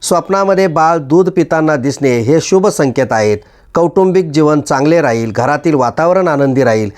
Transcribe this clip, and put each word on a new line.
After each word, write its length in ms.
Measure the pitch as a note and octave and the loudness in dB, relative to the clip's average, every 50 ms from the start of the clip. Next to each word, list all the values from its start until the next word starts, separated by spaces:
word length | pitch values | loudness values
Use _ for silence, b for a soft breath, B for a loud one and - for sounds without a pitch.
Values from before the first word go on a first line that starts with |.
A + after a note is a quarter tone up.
स्वप्नामध्ये 640 | - - F#3 E3+ E3+ - F#3+ G3 G3 G3 G3 F#3 F#3+ F#3 | -6 -2 -2 -2 -2 -2 -2 -2 0 0 0 0 0 0
बाळ 300 | D3 D#3+ D#3+ D#3+ E3+ E3+ | 0 0 2 2 0 -2
दूध 320 | C#3+ C3 D3+ F3 F#3 F3+ | -2 0 2 2 2 2
पिताना 460 | F3+ F3 D#3+ - E3+ D#3+ D#3 D#3 D3+ | 0 -2 -2 0 0 0 0 0 0
दिसणे 440 | C#3 A#2 C#3+ C3+ - C#3 C3 B2 A#2+ | 0 -2 -4 -4 -2 0 0 0 0
हे 220 | A2 A2+ D#3 D#3+ | 0 2 0 0
शुभ 260 | - - F#3+ F#3+ F#3+ G#3 | 0 0 0 0 2 0
संकेत 400 | - - D3+ C3+ A#2 C#3 C3 G2+ | 0 0 -2 -2 0 -2 -2 -2
आहेत. 260 | A#2 A2 G#2+ G#2+ G#2 G#2 b b b b b b - | 0 0 0 0 -2 -2 b b b b b b -2
कौटुंबिक 500 | E3 E3+ E3+ E3+ F#3+ F#3 F#3+ F3 F#3+ F3+ | -2 -2 0 0 0 0 2 2 0 -2
जीवन 360 | D#3+ C#3 D#3 D3+ D3+ D3+ D3 | 0 0 0 2 2 2 0
चांगले 400 | C#3 - D3 C3 C#3 D3+ E3 E3+ | 0 -2 -2 0 2 2 2 2
राहील, 300 | D3 B2+ A#2 A#2 A2+ A2+ | 2 0 0 -2 -4 -4
घरातील 440 | G2 A#2 A#2+ C3 D3 D3 - E3+ D3+ | -2 -2 -2 -2 -2 -2 -2 0 0
वातावरण 520 | D3 D3 A#2 - - D#3+ F3 F3+ F#3+ F#3 E3+ | 0 0 0 -2 0 0 0 2 0 0 0
आनंदी 360 | D3+ C#3 C#3 C3+ B2+ C3+ C3 | 0 0 0 0 0 2 2
राहील, 260 | A#2 A2 A2 G#2+ G#2 B | 2 2 0 -2 -4 B